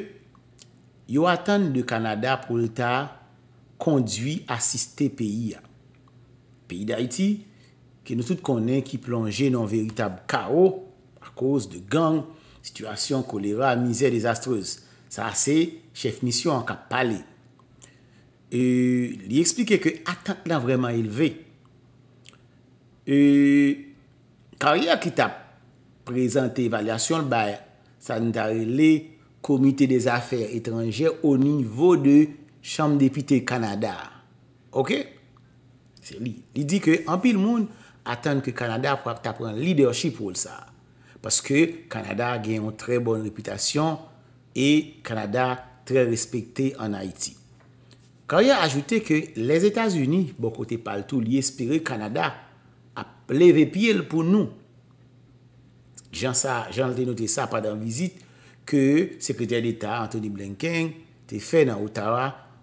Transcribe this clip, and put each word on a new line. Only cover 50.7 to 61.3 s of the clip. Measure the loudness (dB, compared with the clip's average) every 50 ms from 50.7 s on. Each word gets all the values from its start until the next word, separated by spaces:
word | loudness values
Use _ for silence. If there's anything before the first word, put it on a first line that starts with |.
| -8 -8
pa | -6 -8 -8
l | -8 -8 -4
tou, | -4 -2
li | -2 0 0 0
espere | 0 -2 -4 -4 -4 -2 -2 -2 -2
Kanada | -4 -6 -6 -6 -6 -4 -2 -2 -2 -4 -8 -16 -20 -20 _ _ -20 -20 _ _ -18 _
ap | -14 -14 -14 -18 -20 _ -4 2
leve | 6 8 8 8 8 6
pye | 4 2 2 2 4 4
l | 2 0
pou | -2 -2 0 2
nou, | 4 4 4 2 0 -4 -12 -20 _ _ -20 _ _ _ _ _ _ _ _ _ _ _ _ _ _ _ _ _ -20 _ _ _ _ _ -20 -20 -14
jan | -10 -4 -4 -2 -2
sa, | 0 -2 0 -2 -4 -4 -6 -2
jan | -2 -2 -2 0
l | -2
te | -2 -2
note | -2 -4 -2 -4
sa, | -2 -2 -2 -2
pandan | -2 -2 -2 -2 -4 -4
vizit | -6 -6 -4 -4 -4 -4 -6 -10 -20 -20 -20 -20 -20 -20 -20 _ _ 0
ke | 2 4 4 6 4 4 2 0 -4 -8 -6
Sekretè | -6 -4 -4 -4 -2 -2 -2 0
Deta | -2 -4 -4 -6 -6 -4 -4
Antoni | -6 -6 -6 -8 -8 -8 -8
Blengkeng | -10 -10 -12 -10 -6 -6 -4 -2 -2 -2 -4 -4 -10 -18 -20 -20 _ -16 -12